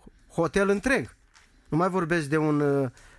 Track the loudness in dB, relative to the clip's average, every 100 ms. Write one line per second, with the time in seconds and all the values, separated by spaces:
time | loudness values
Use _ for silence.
0 | -18 -20 _ -4 -2 0 0 0 0 -2
1 | -2 -12 _ _ _ _ _ 0 0 0
2 | -2 -2 0 0 2 2 2 0 -2 -6
3 | -20